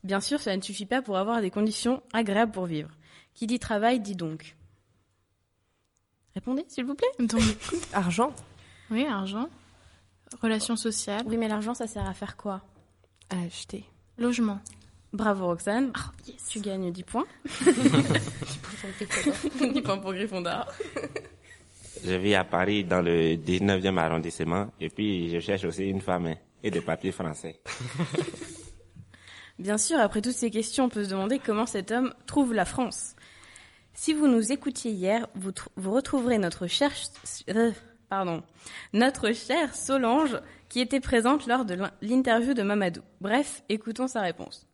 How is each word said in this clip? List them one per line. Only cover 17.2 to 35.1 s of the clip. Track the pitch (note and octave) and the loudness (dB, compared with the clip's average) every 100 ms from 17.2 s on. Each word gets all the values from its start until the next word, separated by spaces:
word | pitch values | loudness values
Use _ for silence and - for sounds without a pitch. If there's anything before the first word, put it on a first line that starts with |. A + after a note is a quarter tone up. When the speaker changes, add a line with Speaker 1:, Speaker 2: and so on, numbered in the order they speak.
| E4 - | -4 -8
Speaker 1:
<laughs> | - - C#4 B3 C4 C4+ - - - - - - - G#3 G3 F#3+ G3+ - D4 - D#4+ C4 C4 | -12 4 4 6 6 6 4 2 0 -6 -10 -10 -12 -10 -10 -8 -4 0 0 0 -4 0 0
Dix | C4+ | 2
points | A3+ G3 | 0 -2
pour | F#3+ | -2
Gryffondor. | F#3 G#3 F#3+ F3 G#3+ C#5 - A4 - - - - - - - - - - - | -4 -4 -4 -4 -4 -6 -8 -8 -8 -8 -10 -14 -20 -20 -20 -20 -20 -18 -10
Speaker 4:
Je | F2+ | -2
vis | F#2 G2 G2 | 0 4 4
à | |
Paris, | F2+ F2 F#2+ G#2 | 4 2 2 2
dans | F2+ F2+ | 2 2
le | F2 E2+ E2 E2 | 4 4 4 2
dix-neuvième | D#2 F2+ G2 F#2+ F#2+ F#2 | 0 2 4 4 2 2
arrondissement, | D#2+ E2 E2 - E2 F2+ G2+ - | 2 0 -4 -4 -2 -2 -2 -6
et | E2 | -10
puis | - G#2 F#2+ E2+ | -4 -2 -2 -2
je | E2+ | -4
cherche | E2 G2 F#2 | -2 -2 -2
aussi | E2 G2 | -4 -2
une | G2 | -2
femme, | F#2 F2+ E2+ | -2 -2 -2
hein, | D#2+ _ _ | -4 _ _
et | - | -4
des | E2+ | -2
papiers | E2+ D#2+ F#2+ | -2 -2 -2
français. | - F2 D2+ E2 D#2+ - - B2 C3 E3+ - - - E4 - | -4 -6 -6 -12 -14 -12 -10 -10 -4 -2 -2 -4 -8 -14 -14
<laughs> | - - - - - - - - - - | -18 -20 -20 -20 -20 -20 -20 -20 -20 -10
Speaker 1:
Bien | F#3 G#3+ | -2 0
sûr, | - D#4+ | 2 4
après | G#3 A3 | 4 4
toutes | A3+ B3 | -2 -2
ces | A#3 | 0
questions, | G#3+ A3 - B3+ | 0 -2 2 2
on | |
peut | G#3+ G3+ | 2 -2
se | |
demander | F#3+ G3 C4 | -2 0 0
comment | - G#3+ A#3 | 0 0 0
cet | G3+ F#3 | -2 -2
homme | A#3 B3+ - - | 0 0 -4 -2
trouve | D4 C4 | 2 4
la | A3+ F3+ | 2 0
France. | - A#3+ - - - - - - - - - _ | 0 -2 -4 -12 -14 -20 -20 -20 -20 -20 -20 _
Si | - - | -6 0
vous | D4+ D4 | 4 6
nous | A#3 A3 | 6 4
écoutiez | C#4 C#4+ C4 A#3+ | 0 -2 -4 -4
hier, | G#3 F3+ | 0 2